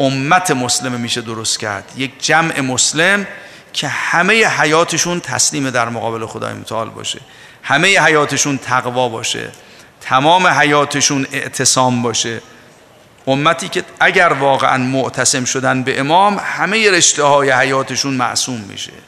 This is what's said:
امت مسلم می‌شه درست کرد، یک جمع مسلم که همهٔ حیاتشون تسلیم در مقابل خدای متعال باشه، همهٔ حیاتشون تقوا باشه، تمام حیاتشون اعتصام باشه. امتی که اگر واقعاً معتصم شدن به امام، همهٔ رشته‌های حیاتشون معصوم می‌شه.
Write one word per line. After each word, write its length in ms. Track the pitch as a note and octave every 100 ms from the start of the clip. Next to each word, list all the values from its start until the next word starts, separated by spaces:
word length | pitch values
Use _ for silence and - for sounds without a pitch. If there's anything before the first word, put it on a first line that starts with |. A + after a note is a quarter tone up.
امت 500 | C3+ C3+ C#3 F3+ -
مسلم 420 | C3 B2 - C3
می‌شه 280 | B2 A#2 B2
درست 400 | A2+ A2+ G#2+ -
کرد، 240 | G#2+ G2 - B2
یک 140 | C3 -
جمع 420 | - D#3 D#3+ D3+
مسلم 640 | C3 B2 - D3+ F3+ G3+ F#3+ - - - -
که 160 | - C#3
همهٔ 720 | A#2+ - E3 E3+ A3+ G3 -
حیاتشون 600 | D3+ D#3 E3+ D#3+ F3 F3
تسلیم 500 | - B2 - D3+ C3+
در 180 | A#2+ A#2
مقابل 380 | A#2 A2+ A2+ A2
خدای 280 | A2+ A2
متعال 360 | G#2+ G#2 A2 G#2+
باشه، 300 | G#2 A2 - - - - -
همهٔ 380 | - C#3+ F#3+ F#3
حیاتشون 580 | D#3+ D3+ C#3+ C#3 D3 C3
تقوا 500 | - B2+ B2 B2 B2
باشه، 400 | A2+ A#2 A#2 A2 - - - - _
تمام 460 | - B2+ D3+ F3+ F3+
حیاتشون 800 | C#3 D3 D3 C#3 C#3+ B2+ C#3 C3+
اعتصام 680 | C3+ B2+ - B2+ C3 B2+ A#2+
باشه. 380 | A#2+ A2 A#2+ A2 - - - - - - - _ C3
امتی 420 | C3+ D#3 E3 F#3
که 160 | F3+ - -
اگر 320 | E3+ F3+ E3+
واقعاً 460 | C#3 C#3 C3 C3 C3
معتصم 640 | B2+ C3 A#2+ C3+ A#2+ C3+
شدن 380 | B2 C3 C3 C3
به 180 | B2+ A2+
امام، 400 | C#3 F3 G3+ G3
همهٔ 460 | - C#3+ F3 A3 G#3
رشته‌های 600 | F3 - D3 C#3+ C#3+ C3+
حیاتشون 640 | B2+ C3+ C3+ C3+ B2 C#3
معصوم 500 | C3 A2+ A2 - A#2+ G2+
می‌شه. 240 | G2+ - -